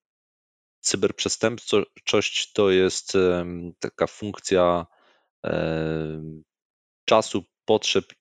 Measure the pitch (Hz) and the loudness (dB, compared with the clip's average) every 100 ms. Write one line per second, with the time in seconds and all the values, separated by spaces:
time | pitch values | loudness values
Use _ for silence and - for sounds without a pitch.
0 | _ _ _ _ _ _ _ _ - 101 | _ _ _ _ _ _ _ _ -4 0
1 | 101 - 92 - 113 120 - 104 - - | 0 0 -4 0 -2 -2 -2 -2 -2 -8
2 | - 107 - - - - 98 92 92 - | -2 0 0 -4 -4 2 4 4 4 0
3 | - 98 92 87 87 87 87 - - - | -2 2 2 2 -4 -8 -12 -10 -8 -4
4 | - - 104 - - 92 87 87 82 _ | -4 -4 -10 -8 0 4 4 2 -2 _
5 | _ _ _ _ - 80 80 80 80 80 | _ _ _ _ -4 -2 -2 -2 -4 -4
6 | 78 78 78 78 _ _ _ _ _ _ | -6 -8 -12 -16 _ _ _ _ _ _
7 | - 110 - 101 - _ - 107 - 98 | 2 2 2 -4 -8 _ 0 0 2 -2
8 | - - | -2 -12